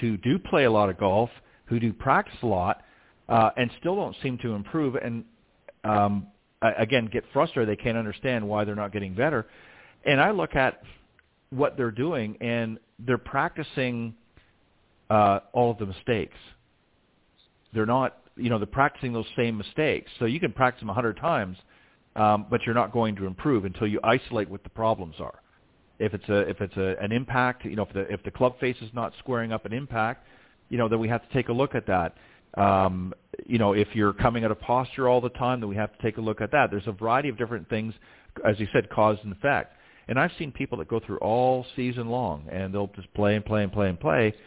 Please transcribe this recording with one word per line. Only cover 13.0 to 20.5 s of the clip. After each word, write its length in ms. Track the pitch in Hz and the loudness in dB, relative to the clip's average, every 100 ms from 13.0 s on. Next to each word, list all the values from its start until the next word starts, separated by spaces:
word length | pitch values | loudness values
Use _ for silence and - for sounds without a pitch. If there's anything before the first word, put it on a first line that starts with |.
| 123 127 | -2 -2
practicing, 1000 | - 139 165 - 151 - 127 120 117 113 _ _ _ _ _ _ _ _ - | 0 -2 -2 -4 -8 -4 -4 -4 -6 -10 _ _ _ _ _ _ _ _ 0
uh, 300 | 107 101 98 - | 4 6 4 0
all 180 | 120 120 | 2 2
of 60 | 110 | 0
the 80 | 98 | -6
mistakes. 520 | 92 - 110 - - - - _ _ _ _ _ _ _ _ _ _ _ | -6 -2 -2 -2 -10 -20 -20 _ _ _ _ _ _ _ _ _ _ _
They're 120 | 110 107 | -2 2
not, 320 | 127 127 - _ - | 2 0 -4 _ -4
you 140 | 120 | 0
know, 80 | 110 | 0
they're 100 | 104 | 0
practicing 460 | 135 143 - 127 | 2 2 2 -6
those 120 | 117 104 - | -4 -6 -2
same 200 | 117 107 | -2 -2
mistakes. 540 | - - 151 87 - - | -6 -2 0 0 -4 -4
So 60 | 117 | -2
you 140 | 160 | 0
can 100 | 156 | -2